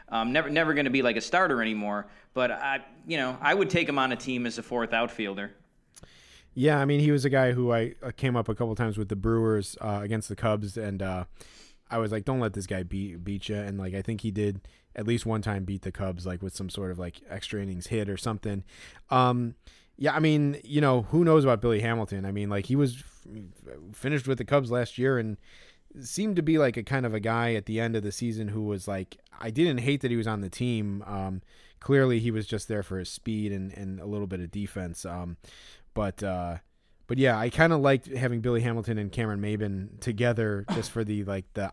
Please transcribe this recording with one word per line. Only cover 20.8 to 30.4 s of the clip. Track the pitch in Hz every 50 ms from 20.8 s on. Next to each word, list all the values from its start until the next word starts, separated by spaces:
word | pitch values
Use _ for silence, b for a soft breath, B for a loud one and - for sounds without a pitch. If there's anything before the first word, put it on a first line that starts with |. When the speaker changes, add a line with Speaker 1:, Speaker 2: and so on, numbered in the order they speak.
Speaker 2:
know, | 147 135 127 123
who | 107 - - 160 175
knows | 165 160 160 139
about | 135 120 107
Billy | 117 120 113 104
Hamilton? | 107 117 117 117 107 98 101 98 95
I | 98
mean, | 98 101 104 101
like, | 101 101 98
he | - 127
was | 143 143 127 120
f-, | 131 - - - - - - 104 110 101 87 - - - 67 64 73 78 95
finished | 107 - - 135 151 143 123
with | 131 135 117
the | 120
Cubs | - 139 143 135 113
last | 120 123 120 - -
year | - 123 135 135 123
and | 113 110 104 - b b b b b b b b b b - -
seemed | 131 117 - 175 208 214 196
to | 170
be, | 156 156 160 156
like, | 147 127 113 123
a |
kind | 107 - 135 135 123
of | 117 110
a | 107
guy | 101 113 113 117 117 117 113
at | 107 101
the | - 107 113
end | 113 117 113
of | 110
the | 101 104
season | - - 120 117 110 110 110 104
who | 104 110
was, | 107 104 104 95 - 104
like, | 98 95 95 - - - _ _ - -
I | - 113
didn't | 110 131 170 175 139 120
hate | 113 135 143 139
that | - 123
he | 120
was | 117 110
on | 110 110 104